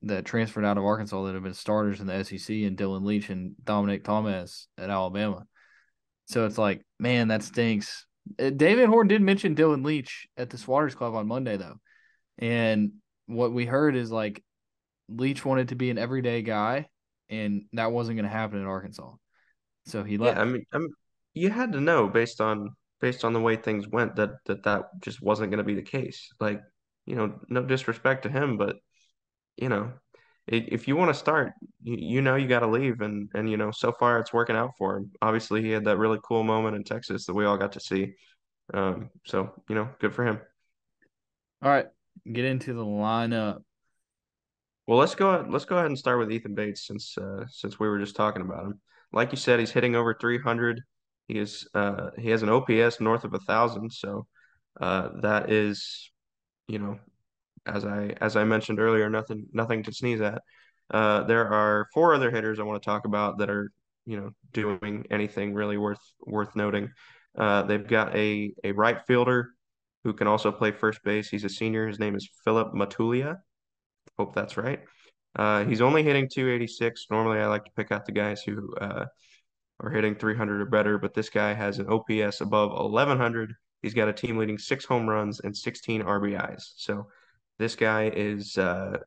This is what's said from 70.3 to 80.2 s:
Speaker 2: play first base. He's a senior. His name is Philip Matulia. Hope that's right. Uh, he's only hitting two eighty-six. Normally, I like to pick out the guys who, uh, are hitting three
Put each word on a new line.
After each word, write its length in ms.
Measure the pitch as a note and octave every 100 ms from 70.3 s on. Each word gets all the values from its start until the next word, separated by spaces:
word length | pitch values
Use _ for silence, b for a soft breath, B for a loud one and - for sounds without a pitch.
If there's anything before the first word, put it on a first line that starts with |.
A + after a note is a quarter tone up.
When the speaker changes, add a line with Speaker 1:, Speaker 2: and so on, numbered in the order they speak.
| G#2+ G#2+
Speaker 2:
play 200 | G#2 G#2+
first 300 | G#2 A2 G#2
base. 260 | - G#2 G#2
He's 140 | G#2
a 40 | G2+
senior. 380 | F#2+ A2 A2 A2
His 100 | G#2
name 160 | G#2
is 140 | G2 F#2+ _
Philip 300 | - A2 A2
Matulia. 640 | - G2 - A2+ B2 C#3+ F#3 _ _ _ _ _ _ _ -
Hope 160 | G2+
that's 240 | - G#2 -
right. 220 | A2 - - b b _ _
Uh, 300 | - G#2+ G#2
he's 160 | G#2+ A2+
only 220 | B2 D#3
hitting 260 | D3+ C#3 C3+
two 180 | - C3
eighty-six. 560 | A#2+ A#2 - A#2 A#2 -
Normally, 280 | G#2+ A2+ G#2+
I 80 | G#2+
like 180 | G#2
to 80 | -
pick 160 | - G#2+
out 140 | G#2
the 80 | G#2
guys 300 | G#2 G#2 G2+
who, 320 | - G2+ G2+ -
uh, 300 | G2+ - - - b b _ _ _ -
are 100 | A2
hitting 240 | G#2+ G#2+
three 220 | G#2